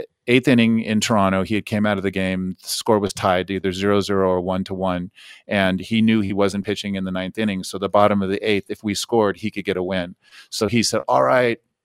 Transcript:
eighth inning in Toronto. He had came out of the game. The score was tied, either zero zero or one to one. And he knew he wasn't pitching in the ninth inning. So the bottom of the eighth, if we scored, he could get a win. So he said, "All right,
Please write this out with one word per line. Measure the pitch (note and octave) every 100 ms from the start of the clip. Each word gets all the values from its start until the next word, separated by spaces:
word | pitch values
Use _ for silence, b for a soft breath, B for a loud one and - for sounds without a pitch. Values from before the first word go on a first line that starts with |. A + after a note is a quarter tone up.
| - _ -
eighth | B2 C3+
inning | A#2+ A2+ A2+
in | A2 G#2+
Toronto. | - A2 F#2+ F#2+
He | F2+
had | G#2
came | - G#2+ G#2+
out | G2
of |
the | F#2+
game. | F#2+ F#2 F#2 F#2 F#2
The | -
score | - - G#2+
was | G2+
tied, | - G2+ F2+ F#2
either | F#2+ F#2+
zero | F2+ G2+ G2+
zero | G2 G2 F#2+
or | F#2
one | F2+ F#2
to | F#2+
one. | F#2+ F#2 F2+ F2+ B B B -
And | G#2 F#2+ F#2
he | F#2+ A2+
knew | A2 A2
he | G2
wasn't | G2 G2+ G2+ G2
pitching | G2+ G2+ G2
in |
the | F#2
ninth | F#2 F#2 G2
inning. | A2 F#2+
So | F2+ F#2+
the | G2
bottom | G#2 G#2 G2+
of | F#2+
the | G2 G#2+
eighth, | G2+ -
if | G#2
we | G#2+
scored, | G2 - A#2 G#2 F#2
he | G#2
could | G2+
get | G2 F#2
a |
win. | F#2 F#2+ F2 G2 B B B
So | - G#2+
he | A#2
said, | A2 A2+ -
"All | B2+
right, | C3 C3 B2 A#2 _ _